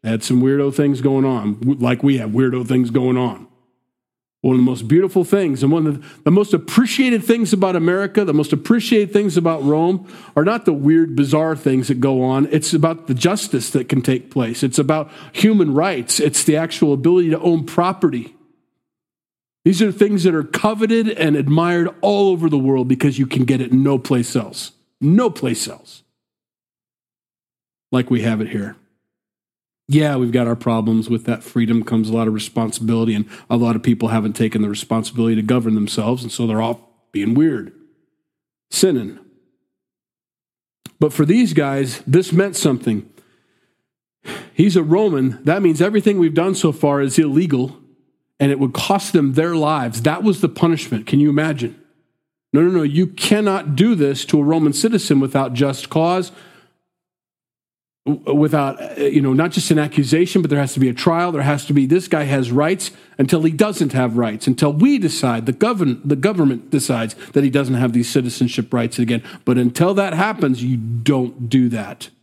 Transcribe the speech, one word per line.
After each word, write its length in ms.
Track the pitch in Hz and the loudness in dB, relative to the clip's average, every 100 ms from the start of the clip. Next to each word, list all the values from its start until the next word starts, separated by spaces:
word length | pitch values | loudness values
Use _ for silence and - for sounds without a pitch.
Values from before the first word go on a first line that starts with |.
They 60 | 110 | -4
had 140 | 113 | -6
some 180 | - 127 | 0 2
weirdo 320 | 131 139 139 | 2 2 0
things 280 | 139 147 135 | 0 0 0
going 240 | 135 135 135 | 0 2 0
on, 340 | 127 104 104 | 0 -4 -2
w-, 180 | 120 139 | -2 0
like 240 | 123 123 | 0 2
we 140 | 139 135 | 2 0
have 120 | 107 | -2
weirdo 360 | 113 131 127 123 | 0 0 -2 -2
things 240 | 127 120 | 0 0
going 280 | 127 127 127 | 0 0 0
on. 300 | 120 98 - _ _ _ _ _ _ _ _ _ | -2 -6 -18 _ _ _ _ _ _ _ _ _
One 140 | 131 | 0
of 60 | 127 | 4
the 40 | |
most 240 | 127 123 113 | 2 0 2
beautiful 360 | 160 190 190 | 2 4 0
things 380 | 175 202 180 131 | 0 0 0 0
and 80 | 135 | 0
one 160 | 165 156 | 2 0
of 140 | 143 | -4
the, 220 | - - | -10 -4
the 80 | 151 | 2
most 240 | 185 208 | 2 4
appreciated 680 | 170 - - 247 - 254 226 | 0 2 2 2 0 0 0
things 300 | - 233 202 | 2 0 2
about 240 | 196 185 180 | 2 2 2
America, 480 | 165 185 196 208 | 0 0 0 -2
the 80 | 196 | 0
most 220 | 151 151 | 0 0
appreciated 580 | 147 - 226 220 226 202 | -2 2 0 4 2 2
things 240 | 208 208 165 | 0 0 0
about 260 | 170 160 | 0 0
Rome, 480 | 139 151 170 185 - - - | 0 2 2 -2 -6 -20 -4
are 100 | - | 0
not 200 | 165 226 | 0 2
the 80 | 190 | 0
weird, 420 | 147 139 160 160 | 2 2 4 2
bizarre 400 | 131 139 156 160 | 0 2 2 0
things 340 | 151 143 131 123 | -2 0 0 0
that 120 | 123 | 0
go 220 | 139 131 | 0 2
on. 240 | 127 135 143 | 0 0 0
It's 220 | 156 151 | 0 0
about 360 | 165 165 165 - | 0 0 -2 -6
the 60 | |
justice 540 | 123 170 208 - 131 110 | -2 0 -2 -4 -6 -2
that 200 | 143 123 | -4 -2
can 100 | 135 | -2
take 300 | 123 131 - | 0 -4 -4
place. 320 | 139 113 120 | -4 -4 -2
It's 160 | 135 139 | -2 -2
about 320 | 139 156 151 - - | 0 -2 -4 -14 -16
human 420 | - 214 214 156 | 0 2 4 2
rights. 440 | 139 185 147 120 - | 2 0 -2 -4 0
It's 260 | 147 - | 0 0
the 120 | - 151 | 0 0
actual 380 | 160 - 156 | -2 0 0
ability 340 | 139 160 180 170 | 2 2 2 2
to 100 | 160 | 0
own 260 | 175 165 - | 0 0 0
property. 680 | - 180 185 165 175 117 _ _ _ _ _ _ _ _ _ _ _ _ _ | -2 -2 0 -2 -2 -10 _ _ _ _ _ _ _ _ _ _ _ _ _
These 200 | 170 180 | -2 2
are 100 | 214 | 0
things 320 | 185 202 202 | 2 2 4
that 100 | 180 | 2
are 80 | 160 | 0
coveted 680 | 151 - 214 214 220 226 220 | -4 -2 -2 0 0 2 0
and 260 | - 160 147 | -2 0 0
admired 580 | 135 156 170 175 170 - | 2 2 2 0 -2 -2
all 300 | 202 202 196 | 0 2 2
over 180 | 175 160 | 2 0
the 80 | 143 | 0
world 320 | 135 135 127 | 2 0 0
because 300 | 131 147 131 | 0 0 0
you 80 | 127 | -2
can 180 | 131 | 0
get 160 | 127 131 | 0 0
it 140 | 123 | 2
no 240 | 127 139 135 | 2 2 0
place 360 | - 127 117 | 0 -2 0
else. 380 | 127 104 - - _ _ _ | -4 -6 -12 -16 _ _ _
No 260 | 143 196 240 | 2 4 2
place 400 | 160 131 113 107 | -2 -6 -4 -8
else. 340 | 85 - - _ _ _ _ _ _ _ _ _ _ _ _ _ _ _ _ _ _ _ | -12 -20 -20 _ _ _ _ _ _ _ _ _ _ _ _ _ _ _ _ _ _ _
Like 180 | 127 123 | -4 0
we 120 | 120 | 0
have 180 | 113 110 | 0 -2
it 80 | 110 | -4
here. 280 | 107 101 - _ _ _ _ _ _ _ _ _ _ - | -6 -8 -14 _ _ _ _ _ _ _ _ _ _ 0
Yeah, 300 | 147 151 135 | 0 2 0
we've 160 | 123 | 0
got 140 | 123 117 | 0 0
our 100 | 117 | -2
problems. 540 | 123 113 110 113 113 | -2 -2 0 -2 0
With 140 | 113 | -4
that 180 | 117 123 | -4 -8
freedom 400 | - 120 113 117 | -6 -4 0 0
comes 260 | 110 113 110 | 0 -2 0
a 40 | |
lot 120 | 113 113 | -2 -2
of 60 | |
responsibility, 800 | 107 107 - 113 113 113 113 113 | -4 -4 -4 -4 -4 -2 0 0
and 160 | 107 107 - - | -2 -6 -12 -4
a 60 | 117 | -2
lot 200 | 117 110 | 0 0
of 60 | |
people 260 | - 110 110 | 0 0 0
haven't 240 | 113 104 | -2 -2
taken 300 | 104 110 110 | -2 -2 0
the 80 | 104 | -4
responsibility 640 | 104 - 113 110 117 113 | -4 -4 -4 -4 -2 0
to 80 | 110 | 0
govern 320 | 107 123 113 | 0 0 0
themselves, 480 | 110 104 - 110 127 | -2 -2 -4 -4 -4
and 100 | 117 | -8
so 140 | - 117 | -6 -4
they're 160 | 110 | -2
off 160 | 117 117 _ _ _ | -4 -6 _ _ _
being 220 | 101 101 | -4 0
weird, 400 | 120 160 123 92 - _ _ _ _ _ _ _ _ _ | 2 2 0 -8 -18 _ _ _ _ _ _ _ _ _
sinning. 480 | - 190 135 104 - _ _ _ _ _ _ _ _ _ _ _ _ _ _ _ _ - _ | 0 2 0 -4 -14 _ _ _ _ _ _ _ _ _ _ _ _ _ _ _ _ -20 _
But 120 | 156 | -4
for 140 | - 147 | -2 0
these 260 | 220 226 | 2 2
guys, 500 | 156 139 139 131 - - | 0 -2 -4 -4 -8 0
this 260 | 160 185 | 0 2
meant 220 | 170 196 | 0 0
something. 560 | - 156 123 - 104 - _ _ _ _ _ _ _ _ _ _ _ - - - | -2 -2 -2 -2 -6 -8 _ _ _ _ _ _ _ _ _ _ _ -16 -16 -8
He's 220 | - 196 180 | 2 4 4
a 60 | |
Roman. 600 | 151 180 214 147 131 117 | 2 2 2 2 -2 0
That 160 | 143 180 | -2 2
means 220 | 190 151 | 2 2
everything 360 | 180 208 214 196 | 2 2 2 2
we've 140 | 165 | 2
done 220 | 151 180 | 2 -2
so 160 | 190 160 | 0 -2
far 320 | 143 147 143 | 0 0 0
is 160 | 139 123 | 0 2
illegal, 580 | 151 139 175 135 131 - _ _ _ _ _ _ | 2 2 0 -2 -4 -8 _ _ _ _ _ _
and 140 | 139 | 0
it 80 | 139 | 0
would 120 | 135 | -2
cost 400 | - - 196 190 | -4 -2 -2 0
them 200 | 175 139 | 0 2
their 240 | 131 165 165 | 0 -2 -2
lives. 460 | 151 151 123 113 | -2 -2 -4 -2
That 200 | 131 151 | -2 0
was 180 | 214 180 | 0 0
the 80 | 160 | -2
punishment. 600 | - 170 160 - 113 - | 0 0 0 -4 -8 0
Can 100 | 139 | 2
you 120 | 147 | 2
imagine? 460 | 143 156 143 117 - _ _ _ _ _ _ _ | 2 -2 -4 -8 -10 _ _ _ _ _ _ _
No, 100 | 139 | 2
no, 80 | 170 | 2
no, 120 | 185 | 2
you 260 | 147 147 185 | 0 0 0
cannot 640 | - - 208 208 190 147 | -2 0 2 2 -2 -4
do 220 | 135 214 202 | 2 2 4
this 280 | 143 135 - | 0 -2 0
to 120 | 151 | 0
a 60 | |
Roman 280 | 147 165 147 | 2 2 0
citizen 460 | 139 226 226 - 139 | 0 0 0 2 0
without 340 | 135 139 135 | 2 -2 -2
just 380 | 123 139 135 - | 0 -2 -2 -4
cause, 420 | 160 165 185 180 - - _ _ _ _ _ _ _ _ _ _ _ _ _ _ _ - | -2 0 0 -4 -12 -20 _ _ _ _ _ _ _ _ _ _ _ _ _ _ _ -6
w-, 280 | 143 - | -6 -2
without, 460 | 143 151 151 139 - | 0 2 0 -2 -8
uh, 220 | - - | -12 -4
you 180 | 143 151 | 0 2
know, 140 | 135 | 2
not 160 | 131 170 | 2 2
just 200 | 175 - | -2 0
an 80 | 156 | 0
accusation, 640 | 151 - 131 156 180 185 | 2 -2 2 2 2 0
but 80 | 156 | 0
there 100 | 143 | 0
has 140 | 139 | -2
to 80 | - | 0
be 80 | 131 | 0
a 60 | |
trial. 380 | 123 - 165 175 | 2 0 0 -2
There 100 | 156 | -2
has 240 | 139 143 - | -2 -2 0
to 80 | |
be, 100 | 143 | 0
this 240 | 131 175 185 | 2 0 0
guy 140 | 160 | -2
has 280 | 143 135 120 | 0 -2 0
rights 420 | 127 151 190 - - _ - | 0 0 -2 -6 -14 _ -2
until 240 | 135 170 | 0 2
he 100 | 160 | 0
doesn't 400 | 156 214 190 147 | 2 0 0 -2
have 240 | 131 123 113 | 0 0 0
rights, 300 | 117 107 - | -2 -2 -2
until 260 | 127 151 | 0 0
we 260 | 147 254 277 | 2 2 2
decide, 460 | 175 - 131 113 | 0 -2 -2 -2
the 80 | 113 | -4
govern-, 480 | 120 214 220 151 117 | 0 0 0 -2 -2
the 140 | 143 143 | -4 -2
government 540 | 196 190 143 120 - | -2 2 0 0 -4
decides 440 | 147 - 123 113 - - | -4 -2 -4 -4 -10 -4
that 100 | 143 | 0
he 60 | 139 | 2
doesn't 240 | 139 131 | 0 0
have 180 | 127 127 | 0 0
these 160 | 120 120 | 0 0
citizenship 640 | 139 123 - 123 - 107 | -2 -2 -2 -2 -2 -4
rights 260 | 123 113 - | -4 -4 -2
again. 240 | 117 120 - - | -2 -2 -6 -8
But 140 | - 127 | -2 2
until 340 | 123 120 175 | 0 2 2
that 200 | 196 196 | 2 -2
happens, 500 | 160 202 214 143 123 | -2 -2 0 -2 -2
you 140 | 123 123 | -2 -4
don't 720 | 110 117 113 135 123 - 120 | -4 -2 0 0 -2 -6 -2
do 180 | 131 123 | 0 0
that. 400 | 117 98 90 - _ | -2 -10 -14 -20 _